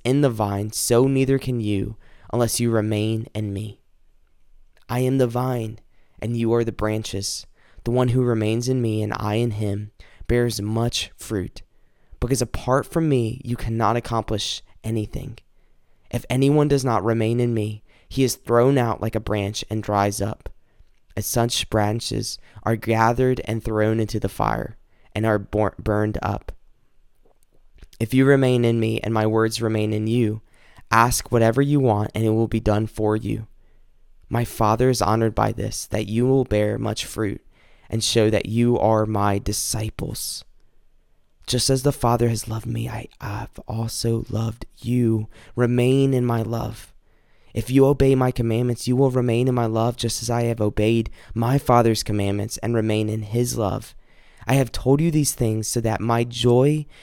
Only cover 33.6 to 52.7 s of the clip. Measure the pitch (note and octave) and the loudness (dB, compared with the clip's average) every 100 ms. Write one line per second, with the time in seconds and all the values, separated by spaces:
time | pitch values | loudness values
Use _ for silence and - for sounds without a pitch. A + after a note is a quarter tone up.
33.6 | - - - _ - - - A2+ A#2 - | -20 -20 -20 _ -20 -20 -6 -4 -2 0
34.6 | G#2+ A2+ B2+ A#2 F2+ A2 A2+ G#2+ G#2+ G#2+ | 0 2 2 2 2 2 2 0 -2 -2
35.6 | G#2 - - G#2+ G2+ A2 B2+ C3+ B2 G#2 | -6 -8 -6 -6 -2 0 2 2 2 0
36.6 | G#2+ G#2+ A2 G#2+ - - G#2+ - - _ | 0 -2 -4 -6 -6 -4 -4 -6 -14 _
37.6 | _ - - A2+ - A#2 G#2+ G#2+ - A2+ | _ -20 -8 -4 0 2 4 2 0 0
38.6 | A#2+ A#2 G#2+ A2 G#2+ G#2 G2+ G2+ G#2 G#2+ | 2 4 4 2 2 0 0 0 -2 -4
39.6 | - A2+ A2 - - - - - - - | -4 -4 -6 -6 -8 -8 -10 -12 -16 -20
40.6 | - - - _ _ _ _ _ - B2 | -20 -20 -20 _ _ _ _ _ -4 -2
41.6 | - C3+ C#3+ - A#2+ A#2 A#2 A2 - A2 | 0 0 0 0 0 2 0 -2 -6 -8
42.6 | A2+ A2+ A#2+ A2 - - - G#2 - - | -6 -6 -6 -8 -12 -14 -10 -10 -10 -14
43.6 | - A2+ A#2 - A#2 A2+ - G#2+ A2 A2+ | -10 -6 -6 -4 -2 -2 -2 -4 -4 -6
44.6 | - - A#2 B2 A#2 A2 A2 - - - | -14 -10 -2 0 2 0 -4 -14 -8 0
45.6 | A#2+ B2 B2 C3+ C3+ C3 A#2+ A#2 A2 A#2 | 2 2 4 4 4 2 0 -2 -2 -4
46.6 | A2+ A2+ - - _ _ _ _ - - | -6 -10 -18 -20 _ _ _ _ -10 -8
47.6 | A2 C3 C3+ C#3 C3+ C3 B2+ - A#2 A2+ | 0 4 4 4 4 4 2 0 -2 0
48.6 | B2 A#2+ B2+ B2 C3+ B2+ B2 A#2 C3 B2 | -2 -2 -2 2 2 2 0 0 2 0
49.6 | A2+ A2 A#2 A#2+ A#2 - A#2 A#2+ A#2 A2+ | 0 0 -2 -2 -4 -4 -2 -2 -2 0
50.6 | G#2 - G#2+ A#2 A2 - - A#2 A#2 C#3 | -2 0 2 2 -2 -8 -10 -4 0 0
51.6 | - A#2+ A#2 A2 - G#2 G2+ G2+ G#2 - | 4 4 4 2 0 -2 0 -2 -4 -6
52.6 | A#2 | -2